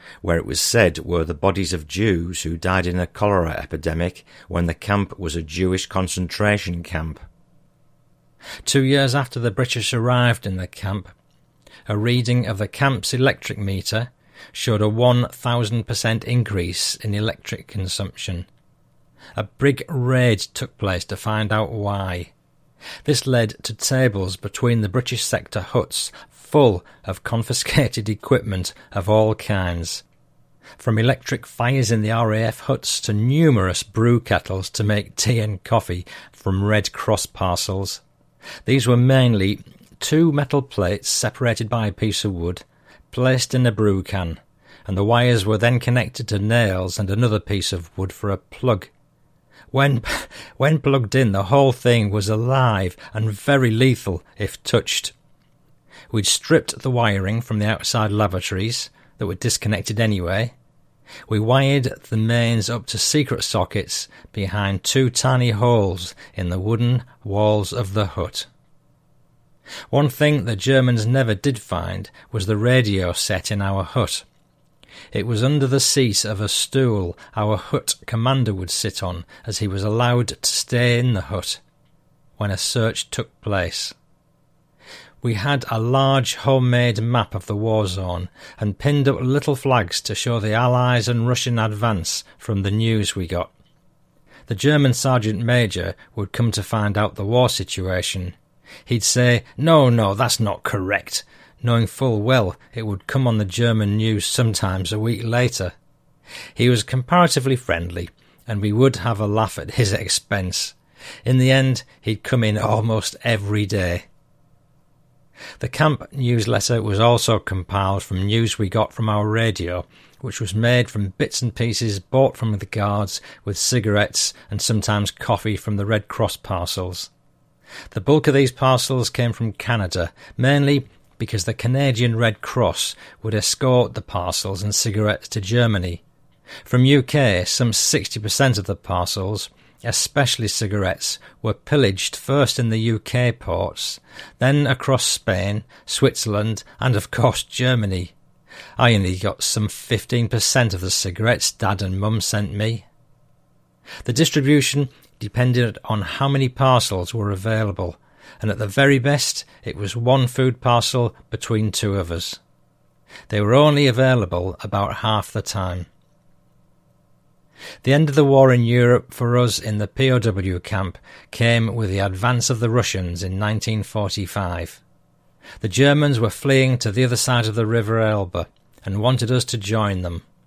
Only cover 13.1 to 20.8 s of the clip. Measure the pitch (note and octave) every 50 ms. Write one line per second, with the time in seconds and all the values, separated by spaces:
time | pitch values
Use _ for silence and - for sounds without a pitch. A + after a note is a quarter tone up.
13.1 | - B2+ C3 C3+ - - - - - - G2+ G2 F#2+ F#2 - - A2+ A2 A#2+ B2
14.1 | - _ _ _ _ - - - - - - B2+ A2 G2+ G#2+ G#2+ G#2+ A2+ B2 B2
15.1 | B2 B2 A#2+ - - - - B2+ A#2+ A#2+ A#2 G2+ A#2 A#2 A2 - A#2 - - A2+
16.1 | A2+ A#2 - - B2 B2 A2 - G2 F#2 F2 F2 F2 - - - - - - G#2+
17.1 | G2+ G#2 G#2+ A2 - - - - A2+ - - - - G#2 F#2+ F2+ - - G2+ F2+
18.1 | - - - - F2+ F2 F2 - _ _ _ _ _ _ _ _ _ _ _ _
19.1 | _ _ - - - G#2+ G#2 - _ - C3+ C#3+ C3+ - - - E3 C3 A#2+ B2
20.1 | C3 B2+ B2 B2 G#2+ G2+ - - - - C3+ - _ -